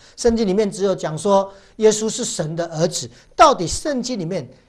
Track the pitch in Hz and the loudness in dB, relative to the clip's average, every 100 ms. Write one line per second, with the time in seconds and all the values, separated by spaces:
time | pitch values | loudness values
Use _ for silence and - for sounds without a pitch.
0 | - - 233 226 208 196 208 175 196 180 | -20 -2 0 2 2 2 0 0 -2 0
1 | 160 156 202 196 196 - - - 214 214 | -4 -4 2 2 2 -10 -20 2 4 4
2 | 220 214 233 - 156 165 170 156 175 - | -2 -4 -6 -4 -6 -6 -6 -2 -2 -2
3 | 123 - _ - 320 247 156 - 320 262 | -10 -16 _ 4 4 4 -4 -4 -4 -4
4 | 240 240 160 180 123 - | -4 -6 -6 -6 -8 -20